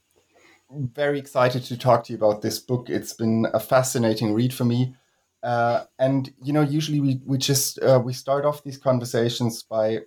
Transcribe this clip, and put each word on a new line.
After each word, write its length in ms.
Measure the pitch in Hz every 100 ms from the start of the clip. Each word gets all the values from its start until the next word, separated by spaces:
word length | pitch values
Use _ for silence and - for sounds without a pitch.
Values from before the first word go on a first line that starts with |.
| _ _ _ _ _ _ _ 143
Very 440 | 123 147 143 143
excited 420 | 139 131 127 127
to 140 | - 117
talk 240 | 127 117
to 80 | -
you 40 | 110
about 260 | 107 104
this 160 | 110 -
book. 320 | - 123 -
It's 220 | - -
been 340 | - 113 113 113
a 60 | 110
fascinating 760 | - 131 127 131 113 110 110
read 180 | 107 127
for 120 | -
me. 320 | 120 120 127 - _ _ _ _
Uh, 440 | 120 120 117 120 - -
and, 320 | 131 135 131 -
you 100 | 135
know, 100 | 151
usually 360 | 143 151 151 147
we, 220 | 139 131
we 140 | - 135
just, 420 | 135 135 - -
uh, 220 | 123 127
we 80 | 120
start 320 | 127 135 139
off 200 | 147 147
these 140 | 143 131
conversations 840 | 135 127 120 117 117 - 120 -
by 380 | - 110 110 113